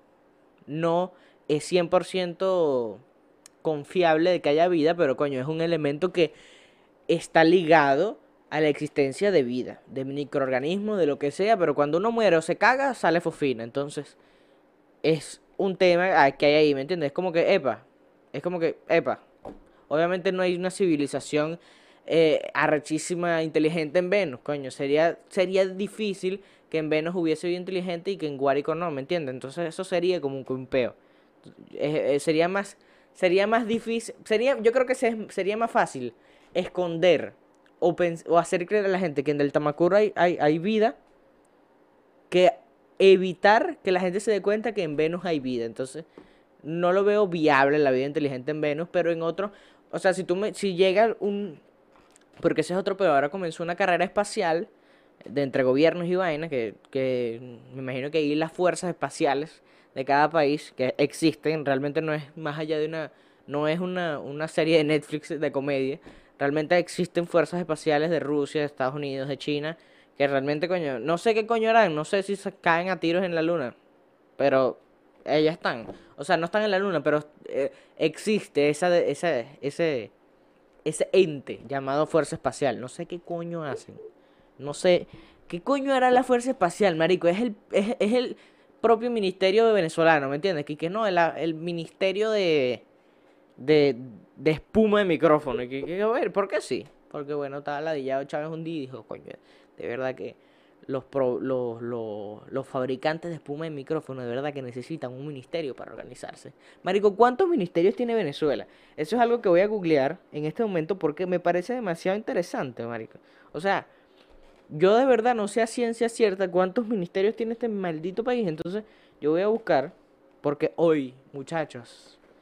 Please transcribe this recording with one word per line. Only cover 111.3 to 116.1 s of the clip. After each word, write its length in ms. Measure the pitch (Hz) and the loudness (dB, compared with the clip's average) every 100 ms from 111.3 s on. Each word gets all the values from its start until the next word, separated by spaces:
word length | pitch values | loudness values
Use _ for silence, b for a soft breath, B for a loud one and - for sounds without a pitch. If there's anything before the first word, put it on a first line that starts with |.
| 180 | -2
parece 340 | 175 175 175 | 0 0 -2
demasiado 440 | 247 202 165 185 208 | -6 -6 -4 -4 -4
interesante, 680 | 233 254 170 247 135 117 | -4 -4 -4 -6 -8 -8
marico. 320 | 117 117 110 - b b b | -8 -10 -12 -18 b b b
O 80 | 147 | -6
sea, 280 | 196 170 - b b b b b - _ - | -2 -2 -4 b b b b b -20 _ -12
yo 260 | 156 185 | 2 4
de 100 | 226 | 6
verdad 300 | 269 226 240 | 6 4 2
no 120 | 233 202 | 0 0
sé 140 | 226 | -2
a 60 | 226 | -2
ciencia 420 | - 233 226 | -2 -2 0
cierta 400 | 233 | -2